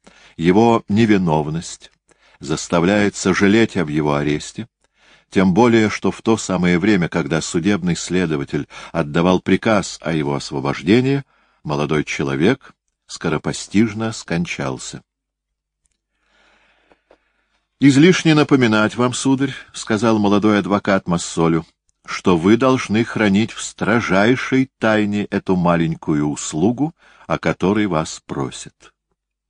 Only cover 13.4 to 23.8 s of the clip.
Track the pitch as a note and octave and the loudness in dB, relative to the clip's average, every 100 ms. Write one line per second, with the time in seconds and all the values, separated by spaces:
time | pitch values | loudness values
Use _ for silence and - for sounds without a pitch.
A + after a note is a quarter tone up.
13.4 | D#2 C#2+ - G2 A2+ G#2 A2+ A2+ - E2+ | -6 -10 -4 -2 -2 -2 -8 -8 -6 -4
14.4 | E2+ - C2+ C2 - C#2 _ _ _ _ | -4 -6 -8 -8 -12 -18 _ _ _ _
15.4 | _ _ _ _ _ _ _ _ _ _ | _ _ _ _ _ _ _ _ _ _
16.4 | _ _ _ _ _ _ _ _ _ _ | _ _ _ _ _ _ _ _ _ _
17.4 | _ _ _ - C#3 C3+ F3 F3 E3 D3+ | _ _ _ 2 4 8 6 6 4 2
18.4 | D3 C#3 A#2+ G#2+ G#2+ G#2 B2 A#2+ C3+ C3 | 4 4 4 2 0 0 -2 0 -2 0
19.4 | C3+ B2+ - - - G#2+ A2+ A2 G2+ G2+ | -2 -8 -16 -14 -4 0 2 2 2 2
20.4 | G#2+ G#2 F2+ G2 - F#2+ - E2+ - - | 2 2 0 -2 0 -2 0 -4 -4 -2
21.4 | E2 E2 E2 _ _ _ - - G2 F2 | 0 0 -4 _ _ _ -14 -6 0 2
22.4 | F2+ A#2 C3 B2+ - G#2 A#2 A2+ G#2+ G2 | 4 4 4 0 0 -2 -2 0 2 2
23.4 | A2 - - - | 0 -6 -14 -8